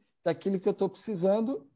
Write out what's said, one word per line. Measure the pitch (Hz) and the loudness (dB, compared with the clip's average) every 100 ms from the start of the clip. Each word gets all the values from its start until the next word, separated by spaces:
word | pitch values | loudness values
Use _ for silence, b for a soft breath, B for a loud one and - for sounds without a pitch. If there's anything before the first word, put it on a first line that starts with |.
| _ _ | _ _
daquilo | 175 165 196 190 | -2 -2 -2 0
que | 202 | 0
eu | |
tô | 202 190 | 0 -2
precisando, | 190 - 185 190 214 226 269 - | -4 -8 0 2 2 0 -4 -8